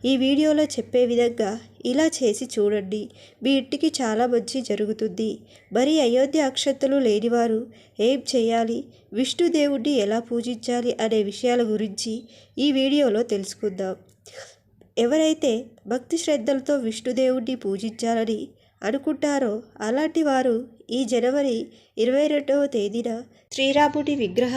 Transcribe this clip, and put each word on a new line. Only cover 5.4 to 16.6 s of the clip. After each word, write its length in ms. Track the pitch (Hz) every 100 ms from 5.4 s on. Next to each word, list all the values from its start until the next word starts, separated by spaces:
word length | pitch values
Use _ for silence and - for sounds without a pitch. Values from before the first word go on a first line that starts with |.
| - - _
మరి 220 | 214 269 311
అయోధ్య 400 | 247 247 277 311
అక్షంతలు 560 | 277 269 - 269 269 277
లేనివారు 600 | 247 208 233 240 233 220 247 - - -
ఏం 180 | 220 269 -
చేయాలి, 520 | 262 226 226 226 233 277 - _
విష్ణుదేవుణ్ణి 840 | 202 262 - 349 330 285 277 247 277
ఎలా 220 | 202 220
పూజించాలి 720 | 233 240 233 233 - 240 247 247
అనే 200 | 220 220
విషయాల 400 | 202 202 247 240
గురించి 520 | 233 214 214 196 226 220 - - - -
ఈ 120 | 277
వీడియోలో 500 | 269 269 285 277 208
తెలుసుకుందాం. 720 | 233 202 190 - 214 185 190 185 - _ - - - - _ _ _ -
ఎవరైతే 560 | 233 302 311 311 302 226 - - -
భక్తి 300 | 247 247 330
శ్రద్ధలతో 560 | - 294 226 277